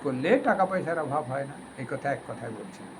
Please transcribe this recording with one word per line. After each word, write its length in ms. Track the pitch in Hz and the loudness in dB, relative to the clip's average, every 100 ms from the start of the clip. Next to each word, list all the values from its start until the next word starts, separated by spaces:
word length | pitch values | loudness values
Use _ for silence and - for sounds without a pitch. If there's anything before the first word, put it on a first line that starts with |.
করলে 260 | 143 127 156 269 277 | -2 2 6 6 6
টাকা 180 | 190 185 | 4 4
পয়সার 340 | 185 160 165 | 2 0 0
অভাব 240 | 143 147 | 2 0
হয় 220 | 123 135 139 | 0 -2 -4
না। 60 | - - - | -8 -14 -8
এই 100 | 123 | -6
কথা 200 | 139 143 | -2 -2
এক 100 | 127 - | -2 -4
কথায় 240 | 113 120 | -8 -8
বলছেন। 360 | 107 98 - 92 | -8 -10 -12 -14